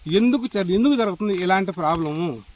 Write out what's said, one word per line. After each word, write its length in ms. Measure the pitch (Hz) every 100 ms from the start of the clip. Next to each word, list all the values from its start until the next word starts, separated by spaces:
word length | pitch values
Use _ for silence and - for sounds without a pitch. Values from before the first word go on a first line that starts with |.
| 156
ఎందుకు 380 | 185 240 262 240 202
చ-, 140 | 180
ఎందుకు 240 | 190 262 277
జరుగుతుంది 420 | 214 175 208 185
ఇలాంటి 340 | 180 190 196
ప్రాబ్లము? 680 | 180 156 165 156 156 170 113 98